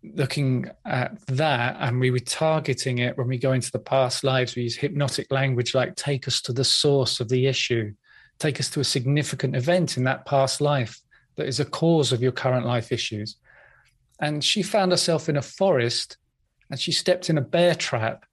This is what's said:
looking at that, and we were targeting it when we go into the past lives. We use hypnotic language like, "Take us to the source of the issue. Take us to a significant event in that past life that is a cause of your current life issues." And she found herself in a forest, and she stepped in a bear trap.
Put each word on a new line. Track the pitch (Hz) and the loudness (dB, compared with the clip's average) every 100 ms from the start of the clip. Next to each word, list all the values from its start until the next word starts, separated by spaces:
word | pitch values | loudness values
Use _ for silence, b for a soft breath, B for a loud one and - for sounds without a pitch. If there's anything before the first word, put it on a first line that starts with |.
looking | - - 135 - 139 123 - - | -14 -4 -4 0 0 0 -4 -12
at | 233 127 127 220 - | -6 -4 -4 -8 -6
that, | 131 156 127 123 - | -2 0 2 -2 -2
and | 131 123 | -2 0
we | 127 | 2
were | 123 | 0
targeting | 123 - 160 156 151 131 131 123 | -2 0 2 2 0 -2 -2 0
it | 123 - | -2 -2
when | 131 | -2
we | 127 | 0
go | 135 | 0
into | 131 120 | 0 -2
the | 113 | -6
past | - 135 127 - | 0 2 2 0
lives. | 135 131 123 | 0 0 0
We | - | -2
use | 120 117 | -4 -2
hypnotic | 143 143 143 - - | -4 -2 -2 -2 -2
language | 135 135 123 120 | 0 2 0 0
like, | 135 123 - | 0 0 -2
"Take | - 139 - | -4 -4 -2
us | - | -4
to | - | -4
the | 123 | -2
source | 131 - 147 139 131 - | 2 2 4 4 2 -2
of | 113 | 0
the | 127 135 | 2 2
issue. | 131 - 117 107 101 b b b _ | 0 0 0 -2 -8 b b b _
Take | 156 135 | -4 -2
us | 139 | -4
to | - | -2
a | |
significant | 135 139 123 147 143 131 135 131 | 0 0 0 0 0 -2 -2 0
event | 127 180 165 - | 2 2 2 0
in | |
that | 127 135 | 0 -2
past | - 139 135 - | 0 2 2 2
life | 147 143 117 - _ b b - | 0 0 -2 -8 _ b b -8
that | 147 | -4
is | 120 | -2
a | |
cause | 139 - 165 165 131 | -4 0 4 4 4
of | 123 | 2
your | 127 | 0
current | 123 131 127 120 | 0 0 0 0
life | 123 113 | -2 -2
issues." | 123 - 104 104 - b b b b b _ _ _ | -4 -4 -6 -8 -12 b b b b b _ _ _
And | 151 147 | -4 -2
she | 143 214 | 0 0
found | 175 220 190 | 0 2 4
herself | 175 - 160 165 | 2 2 0 0
in | 147 | -2
a | |
forest, | - - 190 147 120 - - - _ _ _ _ _ | -2 0 2 4 2 -2 -6 -14 _ _ _ _ _
and | 147 | -6
she | - | -2
stepped | 156 - 180 - | -2 2 0 2
in | 160 | 0
a | |
bear | 127 170 175 | 2 2 4
trap. | 160 - 123 110 - _ | 2 -2 -2 -2 -4 _